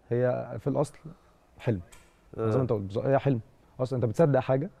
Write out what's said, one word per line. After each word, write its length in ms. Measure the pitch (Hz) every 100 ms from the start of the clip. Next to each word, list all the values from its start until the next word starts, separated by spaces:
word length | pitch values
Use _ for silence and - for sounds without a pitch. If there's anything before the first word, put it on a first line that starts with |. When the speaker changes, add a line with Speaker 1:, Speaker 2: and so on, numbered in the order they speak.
| -
Speaker 1:
هي 460 | 123 123 123 123 120
في 80 | 143
الأصل 260 | 135 147 - 156 - _ _ _ -
حلم. 220 | - 98 - - - _ _ -
Speaker 2:
آه. 120 | 110
Speaker 1:
زي 60 | 120
ما 60 |
أنت 100 | 123
قلت، 120 | 107 95
بز-، 60 | 107
هي 200 | 139 135
حلم. 200 | 127 120 - _ _ -
أصلا 180 | 127 127
أنت 80 | 117
بتصدق 340 | 107 160 131
حاجة، 300 | - 135 170 -